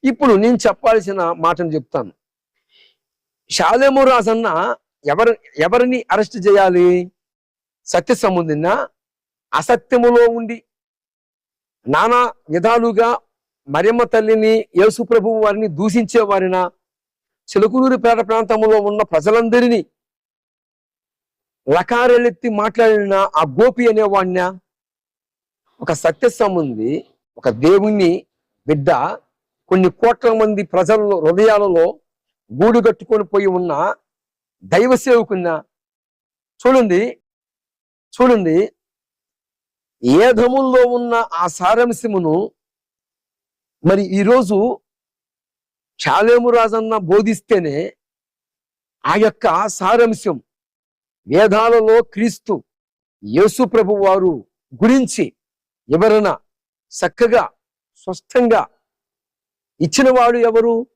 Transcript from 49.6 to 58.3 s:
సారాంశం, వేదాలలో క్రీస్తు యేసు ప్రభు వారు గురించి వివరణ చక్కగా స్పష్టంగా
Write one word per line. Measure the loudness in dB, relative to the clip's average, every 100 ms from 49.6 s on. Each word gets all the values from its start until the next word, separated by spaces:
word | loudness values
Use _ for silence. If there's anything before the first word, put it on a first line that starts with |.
| -4 -4
సారాంశం, | -2 2 2 0 -6 -6 _ _ _ _ _ _ _ _ -4
వేదాలలో | 2 2 2 2 2 4 2 2
క్రీస్తు | -4 -6 -6 -8 -8 _ _ _ _ _ _
యేసు | -8 0 0 0 -2
ప్రభు | 0 0 0 0
వారు | 2 0 -4 -12 _ _ -2
గురించి | 2 2 0 -6 -8 _ _ _ _ _ _
వివరణ | 0 2 2 0 -6 _ _ _ _ _
చక్కగా | -8 -8 -2 0 2 0 _ _ _ _ _
స్పష్టంగా | -14 -14 _